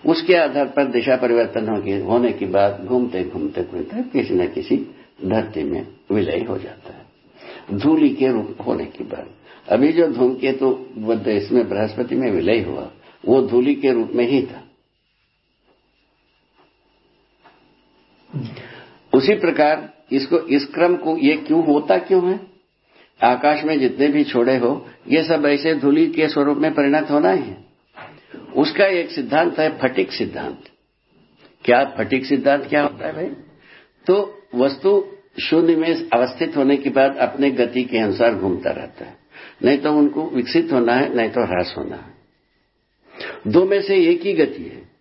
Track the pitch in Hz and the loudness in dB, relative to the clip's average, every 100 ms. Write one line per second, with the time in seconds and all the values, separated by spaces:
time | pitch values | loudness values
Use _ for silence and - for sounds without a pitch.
0 | 143 165 - 180 151 131 135 - 135 120 | 2 0 4 2 4 0 -2 0 0 0
1 | 123 127 123 117 107 113 110 104 98 98 | 2 0 2 2 0 -2 -4 -4 -2 -4
2 | 90 117 123 101 98 92 101 101 92 123 | 0 0 0 -2 -2 2 2 0 -2 -2
3 | 120 92 90 92 98 - - 87 - 214 | 0 -4 -6 -6 -6 -6 -6 -6 -8 -8
4 | 254 143 107 95 87 - - 135 - - | -4 -2 0 0 -2 -4 -2 -4 -4 -16
5 | - _ - 110 - 80 71 78 - - | -20 _ -4 -2 -2 -6 -6 -6 -8 -18
6 | _ 104 85 82 - 98 - - - - | _ -2 -2 -4 -6 -8 -10 -18 -20 -20
7 | - _ _ _ - - - 101 143 156 | -20 _ _ _ -20 -20 -10 -2 2 4
8 | 147 - 131 117 101 - 120 117 - - | 2 2 0 0 -4 -10 -6 -4 -6 -12
9 | - - - - - - - 110 143 165 | -12 -12 -14 -20 -20 -20 -2 2 4 4
10 | 165 123 127 131 135 135 135 127 - 110 | 2 4 2 2 -2 0 0 -2 -6 -10
11 | 107 113 101 104 101 123 107 98 107 104 | -4 -2 0 -2 0 0 0 -2 -4 -4
12 | 123 123 131 92 82 113 85 67 67 - | -4 -2 0 0 0 0 -2 -8 -12 -18
13 | - _ - 131 110 117 127 139 139 120 | -20 _ 2 2 4 2 2 2 2 0
14 | 107 - 120 135 - - - _ _ _ | 0 0 2 0 -2 -10 -20 _ _ _
15 | _ _ _ _ _ _ _ _ _ _ | _ _ _ _ _ _ _ _ _ _
16 | _ _ _ _ _ _ _ _ _ _ | _ _ _ _ _ _ _ _ _ _
17 | _ _ _ _ _ _ _ _ _ _ | _ _ _ _ _ _ _ _ _ _
18 | _ _ _ 143 117 - - - - _ | _ _ _ -10 -10 -14 -18 -20 -20 _
19 | _ 131 156 208 175 139 151 151 - - | _ 2 4 2 2 2 2 2 -6 -20
20 | _ 135 135 170 160 139 139 - 175 180 | _ -4 0 -2 2 -2 0 0 0 2
21 | 156 160 139 151 - 160 156 147 151 185 | -2 0 0 0 0 0 2 0 2 0
22 | - 185 180 202 - _ _ _ _ _ | 4 2 2 -4 -8 _ _ _ _ _
23 | _ _ 120 127 147 151 156 151 127 127 | _ _ 2 2 2 0 0 0 0 2
24 | 143 147 139 123 120 131 120 143 - - | 2 2 2 2 2 2 0 -2 -8 -20
25 | - 151 156 160 147 143 160 156 139 147 | 0 0 2 2 2 2 0 0 2 4
26 | 160 - 156 151 143 143 156 151 139 147 | 2 2 0 2 0 2 0 2 2 2
27 | 147 147 180 190 117 92 - _ _ - | 2 2 2 0 -4 -12 -20 _ _ -20
28 | - - _ - - - 147 - 196 180 | -20 -20 _ -20 -8 -2 0 2 2 2
29 | 160 - 123 147 175 - 156 151 131 127 | -4 -6 -2 0 0 0 -2 0 -2 0
30 | - - 110 - - - - _ _ _ | -4 -4 -8 -6 -10 -12 -20 _ _ _
31 | _ _ _ _ _ _ - 120 139 - | _ _ _ _ _ _ 2 4 2 -4
32 | 107 131 131 139 139 139 - 147 147 - | -2 -2 0 0 2 0 0 0 0 -4
33 | 156 151 180 277 - _ _ - _ _ | -10 -8 -10 -10 -18 _ _ -20 _ _
34 | - 190 196 - _ 120 135 139 190 202 | 2 2 2 -10 _ 0 0 2 2 2
35 | 190 - _ - - 156 165 160 165 165 | 0 -12 _ -10 0 2 4 2 2 -2
36 | - 120 127 - 156 147 135 139 139 131 | 0 0 0 -2 -4 0 2 2 2 2
37 | 135 - 127 139 139 127 120 127 120 120 | 2 2 -2 0 0 2 0 0 -2 0
38 | 104 92 117 104 95 90 - 73 65 - | 0 2 2 2 -2 -2 -4 -6 -10 -16
39 | - - _ - - - 123 139 151 151 | -20 -20 _ -20 -20 -2 2 2 2 2
40 | 147 143 160 127 120 170 165 135 117 123 | 2 0 -4 -4 0 0 2 2 2 2
41 | 143 123 113 120 104 90 90 - 69 - | 2 -2 -2 -2 -2 -2 -4 -6 -10 -12
42 | - - _ _ _ _ _ _ _ _ | -18 -20 _ _ _ _ _ _ _ _
43 | _ - - - - 135 190 196 196 196 | _ -16 -14 -10 0 2 4 0 2 2
44 | 165 170 196 170 151 - 120 - - _ | 4 2 0 0 0 -2 -14 -16 -20 _